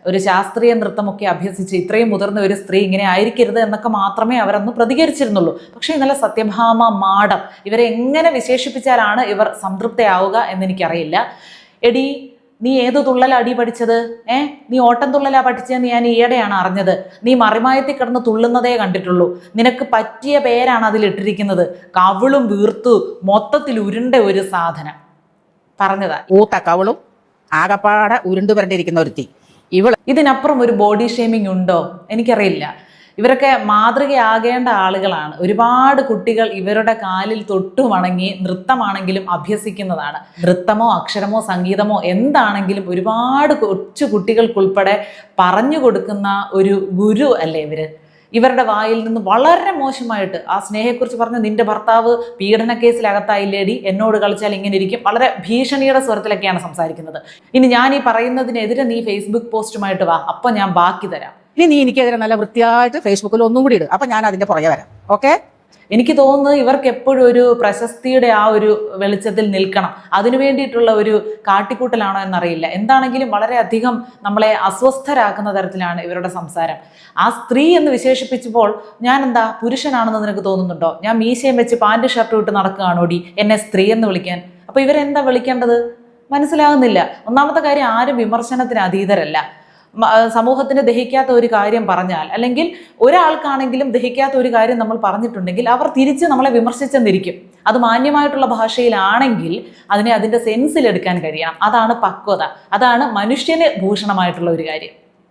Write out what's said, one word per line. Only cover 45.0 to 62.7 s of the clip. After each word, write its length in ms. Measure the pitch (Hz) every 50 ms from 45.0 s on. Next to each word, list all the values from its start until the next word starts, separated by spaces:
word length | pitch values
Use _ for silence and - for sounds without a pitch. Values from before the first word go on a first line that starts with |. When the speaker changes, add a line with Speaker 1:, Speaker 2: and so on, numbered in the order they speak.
| - - - - - _ _ -
Speaker 1:
പറഞ്ഞു 380 | 185 180 185 202 233 277 311
കൊടുക്കുന്ന 720 | 320 262 233 196 190 190 - 208 202 196 196 196 202 202 - -
ഒരു 360 | 190 190 196 202 196 196 196
ഗുരു 460 | 185 180 208 214 220 214 294 269 233 -
അല്ലേ 200 | 165 160 160 156
ഇവര്? 260 | 151 151 156 156 156 156 - - _ _ _ _ _ _ -
ഇവരുടെ 300 | 233 233 262 240 247 240
വായിൽ 400 | 220 208 208 220 220 226 226 220
നിന്ന് 180 | 226 226 226 190
വളരെ 480 | 185 208 233 277 320 349 381 - 392
മോശമായിട്ട് 640 | 359 294 269 269 269 - 247 233 226 208 190 185 190 - - -
ആ 100 | 185 202
സ്നേഹയെക്കുറിച്ച് 580 | 196 - 208 214 226 247 240 240 254 233 247
പറഞ്ഞ്, 280 | 226 233 233 240 240 214
"നിന്റെ 180 | 214 214 214 226
ഭർത്താവ് 540 | 214 214 214 - 233 226 226 226 233 240 233 - - - -
പീഡന 340 | 196 202 220 220 226 240 240
കേസിലകത്തായില്ലേടി, 1080 | 233 233 233 233 233 - 208 202 202 202 208 208 202 202 196 196 202 196 190 240 - -
എന്നോട് 320 | 196 190 196 220 220 214
കളിച്ചാൽ 380 | 208 208 202 202 202 214 202 202
ഇങ്ങനെ 200 | 190 196 202 196
ഇരിക്കും", 240 | 190 190 190 - - -
വളരെ 320 | 202 214 233 262 240 - 190 170 175
ഭീഷണിയുടെ 500 | 226 247 262 262 277 269 269 269 262 262
സ്വരത്തിലൊക്കെയാണ് 600 | 262 247 214 208 - 202 208 185 196 190 180 170
സംസാരിക്കുന്നത്. 600 | 175 170 151 180 165 160 160 - 156 156 151 147 - - - - _ _ -
"ഇനി 140 | 254 262
ഞാൻ 280 | 247 247 233 254 269 277
ഈ 40 | 277 269
പറയുന്നതിനെതിരെ 800 | 247 220 226 240 247 247 262 254 240 233 233 214 214 240 262 269
നീ 180 | 233 233 233
Facebook 480 | 233 220 196 208 202 208 214 233 226 -
പോസ്റ്റുമായിട്ട് 540 | 220 220 214 - - 208 202 196 190 185 185
വാ, 220 | 170 165 160 -
അപ്പൊ 240 | - - - - 247
ഞാൻ 180 | 226 202 196 190
ബാക്കി 380 | 170 180 175 180 185 185 -
തരാം." 400 | 180 175 143 - 139 - _ _ _ -
Speaker 2:
ഇനി 80 | 294 339
നീ 160 | 330 294 285
എനിക്കെതിരെ 360 | 269 247 196 262 254 240 240
നല്ല 180 | 226 220 220 226
വൃത്തിയായിട്ട് 640 | 208 214 - - 240 233 233